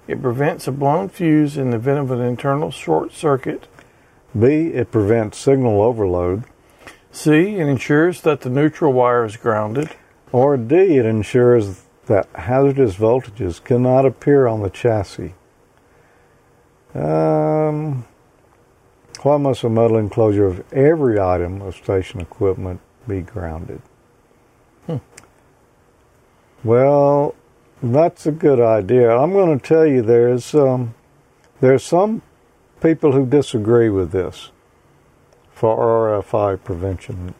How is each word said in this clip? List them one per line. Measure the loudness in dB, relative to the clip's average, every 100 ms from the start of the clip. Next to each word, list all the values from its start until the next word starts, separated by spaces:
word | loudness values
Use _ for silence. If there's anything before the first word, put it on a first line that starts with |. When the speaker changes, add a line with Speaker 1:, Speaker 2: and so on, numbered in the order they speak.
| -10
Speaker 1:
it | -6
prevents | -4 -2 -4 -4 -8
a |
blown | -4 -2 -2 -4
fuse | -4 0 2 0 -2
in | -4
the | -2
event | -2 -2
of | -2
an | -4
internal | -4 -4 -4 -4 -4
short | -8 -4 -2 -4
circuit. | -4 -2 -2 -4 -12 -14 _ _ _ _ _ _ 0
Speaker 2:
B, | 2 2 0
it | -4 -2
prevents | 0 0 0 -2 -4
signal | 0 2 2 2
overload. | 2 0 -2 0 -2 -4 -8 _ _ _ -20 -20 _
Speaker 1:
C, | -4 2 2 2 -2
it | -2
ensures | -2 0 2 2 0
that | -2 -2
the | -2
neutral | 0 0 0 0
wire | 2 2 2
is | -2 -4
grounded. | -2 -2 -2 -6 -8 -12 _ _ _
Speaker 2:
Or | 0 2 0
D, | 0 2 4 2
it |
ensures | 2 -2 0 2 4 4 0 -10 _ _ -2
that | -2 -2 -8
hazardous | -4 0 2 2 0
voltages | 0 0 0 -4 -8 -8 -8
cannot | -4 0 2 2 0
appear | -2 0 2 2
on | -2
the | -6
chassis. | -4 -2 -2 -4 -10 -16 -16 _ _ _ _ _ _ _ _ _ _ _ _ _ _ _
Um, | -8 -4 -2 0 0 0 -2 -2 -4 -6 -8 -12 _ _ _ _ _ _ _ _ _ _ -6
why | -2 0
must | 0 -2
a | -2
metal | 2 2 2
enclosure | -2 0 0 2 0
of | -2 -6
every | 0 2 2 0 0
item | 0 -2 -4 -8
of | -12
station | -12 -4 -2 -4 -10
equipment | -12 -4 -2 -2 -8 -12 _ _ -10
be | -10
grounded? | -10 -12 -10 -12 -14 -18 -20 _ _ _ _ _ _ _ _ _ -10
Speaker 1:
Hmm. | -10 -12 -20 _ _ _ _ _ _ _ _ _ _ _ _ _ _
Speaker 2:
Well, | 0 4 4 4 4 2 -2 -6 _ _ _ -8
that's | -2 0 0 -2
a | -6
good | 0 2 4
idea. | 4 2 2 4 4
I'm | 4 2
gonna | 2 2 0
tell | 2 4
you, | 4 2
there's, | 4 4 4 0 0
um, | 2 2 0 -6 -10 _ _ _ _ _ 0
there's | 2 2
some | 0 0 0 -4 -12 _ _ _ _ _
people | 0 2 2
who | 2 2
disagree | 0 0 -4 2 2 4
with | 0 -2
this | -4 -6 -10 -20 _ _ _ _ _ _ _ _ _ _
for | -4 -2 0
R | 0 0 0 -2
F | -2
I | -2 -2
prevention | -2 -8 -8 -6 -8 -10 -12 -12